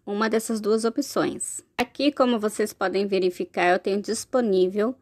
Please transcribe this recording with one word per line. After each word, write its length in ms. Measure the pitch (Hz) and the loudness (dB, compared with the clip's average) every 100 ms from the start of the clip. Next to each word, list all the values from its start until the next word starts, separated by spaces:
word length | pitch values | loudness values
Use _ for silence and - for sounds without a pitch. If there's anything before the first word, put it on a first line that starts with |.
| - | -8
uma 240 | 202 220 | -2 0
dessas 300 | 220 220 220 | 0 -2 -4
duas 240 | 208 220 | 0 0
opções. 800 | 226 254 - - 156 - - - _ - | 0 -2 -4 -2 -2 -2 -8 -10 _ -6
Aqui, 360 | 247 - 277 | -6 0 0
como 260 | - 247 233 | 2 2 2
vocês 340 | 214 - 214 | -2 -2 -4
podem 360 | - 190 190 202 | -2 -2 0 0
verificar, 640 | 190 185 - 190 185 180 | 0 0 -2 -6 0 2
eu 80 | 185 | 2
tenho 200 | - 202 | 2 -2
disponível 960 | 196 220 - 254 233 190 185 202 226 262 | -2 -6 -2 0 2 2 2 2 -2 -2